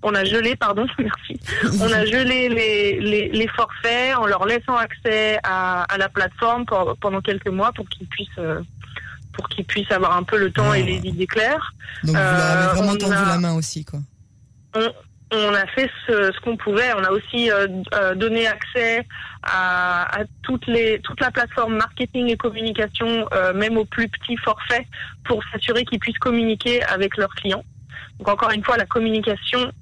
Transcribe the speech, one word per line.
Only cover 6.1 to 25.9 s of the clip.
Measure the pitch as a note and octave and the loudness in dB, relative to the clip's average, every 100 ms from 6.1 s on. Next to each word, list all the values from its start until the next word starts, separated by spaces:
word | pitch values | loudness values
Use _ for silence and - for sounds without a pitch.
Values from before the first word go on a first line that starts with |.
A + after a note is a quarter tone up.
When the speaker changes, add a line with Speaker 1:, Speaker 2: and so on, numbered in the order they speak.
Speaker 1:
plateforme | G3 F#3 - A#3 A#3+ A#3+ | 0 -2 0 0 2 0
pour, | G#3 F3+ - | 0 0 0
pendant | G#3 G3 | -2 -2
quelques | F#3+ G3 G3+ | -2 -2 -2
mois | F#3 G#3+ | 0 0
pour | A#3 G#3 | 0 -10
qu'ils | - F3+ | -10 -10
puissent, | - G3+ - | -10 -10 -6
euh, | E3 D#3+ E3+ - - - - - - | -6 -4 -8 -14 -16 -14 -14 -16 -16
pour | - - | -12 -10
qu'ils | - | -8
puissent | F#3+ - G3 | -4 -4 0
avoir | G3 F#3 F3+ | 2 4 2
un | |
peu | F3 A3 | 2 2
le | G3 | 2
temps | - - | 2 2
Speaker 2:
Ah. | - | 4
Speaker 1:
et | |
les | B2 F#3 F3+ | 2 -2 -4
idées | E3+ F#3 | -2 -2
claires. | - A3 D#4 - - - - | 0 2 0 -4 -12 -16 -6
Speaker 2:
Donc, | D#3 D#3+ | 0 2
vous | |
leur | |
avez | F#3+ F3+ F3+ F3+ F#3 | 4 4 4 4 4
Speaker 1:
Euh, | |
Speaker 2:
vraiment | F#3 G3 | 4 4
Speaker 1:
on | G3+ | 2
Speaker 2:
tendu | G3 | 2
Speaker 1:
a | G3+ G3 | 4 4
Speaker 2:
la | F3 | 2
main | F3 | 2
aussi, | E3 D#3 D#3 | 0 -2 -6
quoi. | D3+ D3 C#3+ _ - _ - - - | -8 -10 -10 _ -20 _ -20 -20 -8
Speaker 1:
On, | G#3+ A3+ - - - - | -2 -2 -4 -20 -20 -4
on | A3 G#3 | 0 2
a | G3+ F#3+ | 2 0
fait | - C4 - - | 0 -2 -2 0
ce, | G#3+ G3 | 2 2
ce | F#3 | 0
qu'on | - A3+ | -4 -4
pouvait. | - G3+ B3 A3 | 0 2 2 2
On | |
a | F#3+ | 2
aussi, | G3 - A#3+ A#3 | 0 0 0 2
euh, | G#3 G3 F#3 F#3 | 2 2 -2 -4
euh, | G3+ G3 | 0 0
donné | F#3 A3+ A3+ A3+ | 2 0 2 0
accès | G#3+ - B3 A3+ A3+ B3 - - - | -2 -4 -2 0 0 -4 -12 -14 -10
à, | - F#3 F#3 F3+ F3+ F3 F3 G3+ | -2 0 2 2 2 0 0 -4
à | G#3 - | -6 -8
toutes | - B3+ - | -4 -4 0
les, | A#3 A3+ G#3+ | 2 4 2
toute | - - | -2 -2
la | C4 | -2
plateforme | B3 A#3+ - A3+ A3 | 0 -2 0 0 2
marketing | A3+ - B3 B3+ B3 | 0 -2 -4 0 0
et | A3+ | 0
communication, | A#3+ G#3+ A3+ G#3+ G#3+ - A3+ A#3 G#3+ | -2 -2 -6 -2 -2 -2 -2 0 0
euh, | - F#3 | 0 2
même | F#3 G#3+ A3+ | 2 2 2
aux | G#3 | 0
plus | - A#3 | -2 -4
petits | - - A#3 | -4 -6 -4
forfaits, | - G#3+ - A#3+ B3 - - - | -2 -2 0 -2 -2 -12 -14 -14
pour | - A#3 - | -2 -2 -2
s'assurer | G#3+ - A#3 | -6 0 0
qu'ils | B3 | 0